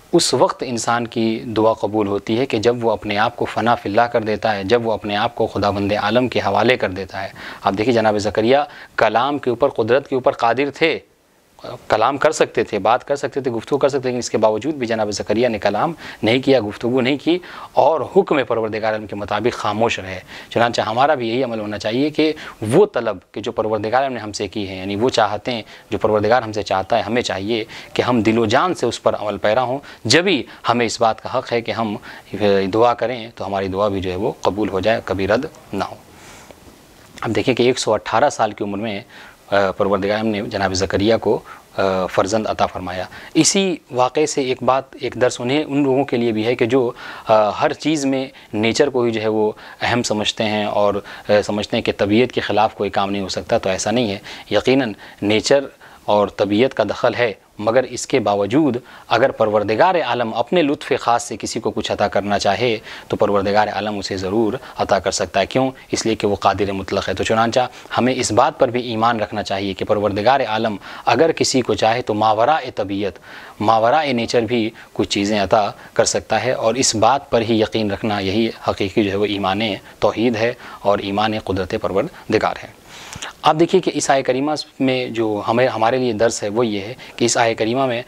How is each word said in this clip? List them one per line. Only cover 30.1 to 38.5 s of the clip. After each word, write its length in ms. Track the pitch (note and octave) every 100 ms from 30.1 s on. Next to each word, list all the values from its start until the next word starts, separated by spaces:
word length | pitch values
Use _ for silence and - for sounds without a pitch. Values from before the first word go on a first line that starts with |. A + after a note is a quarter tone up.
| C#3+
भी 220 | F#3 D3 G2+ - -
हमें 200 | A#2+ A#2
इस 140 | -
बात 200 | A2+ A2
का 100 | -
हक़ 240 | B2+ B2+
है 80 | A#2
कि 100 | A2+
हम 260 | G#2 A2+ G#2 - - - F#2+
दुआ 500 | G#2 G2 G2 G#2+ A#2+
करें, 360 | A#2+ A2+ B2 A2+
तो 140 | -
हमारी 240 | F#2+ G2 G2
दुआ 200 | F#2+ G#2
भी 120 | G2
जो 100 | F#2
है 60 | F2+
वो 200 | A#2 - -
कबूल 220 | F#2+ G#2
हो 120 | F#2+
जाए, 220 | G#2+ A2+ -
कभी 180 | F#2 F#2+
रद्द 220 | A2+ - - -
ना 100 | G2
हो। 120 | - - - - - - - - - - - - - -
अब 60 | -
देखिए 240 | G#2 G2+
कि 140 | B2 B2
एक 100 | B2+
सौ 140 | -
अठारह 360 | G#2+ - A2 C#3
साल 240 | - A2